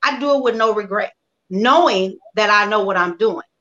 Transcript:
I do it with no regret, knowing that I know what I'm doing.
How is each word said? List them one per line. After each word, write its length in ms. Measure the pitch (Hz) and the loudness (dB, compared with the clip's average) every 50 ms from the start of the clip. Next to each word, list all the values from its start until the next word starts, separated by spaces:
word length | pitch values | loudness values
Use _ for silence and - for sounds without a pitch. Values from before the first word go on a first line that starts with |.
I 180 | - 285 262 240 | -4 -4 -4 -2
do 160 | 285 285 277 | -2 0 0
it 60 | 269 | 0
with 140 | 247 233 220 | 0 -2 0
no 180 | 220 226 220 208 | 0 0 0 0
regret, 400 | 208 196 185 196 208 - - - _ _ _ _ _ _ _ | -2 -6 -6 -6 -6 -6 -8 -10 _ _ _ _ _ _ _
knowing 680 | 185 196 226 254 294 339 349 277 208 190 190 190 - - - - - | -4 0 2 4 4 4 4 4 2 0 -2 -2 -6 -10 -18 -8 -4
that 160 | 214 214 208 | -2 0 2
I 180 | 208 208 208 202 | 2 2 2 0
know 140 | 214 202 196 | 0 -2 -2
what 120 | 196 185 180 | 0 0 -2
I'm 180 | 175 175 170 | -2 -2 -2
doing. 260 | - 220 214 175 165 - _ _ _ | 0 0 0 0 -4 -10 _ _ _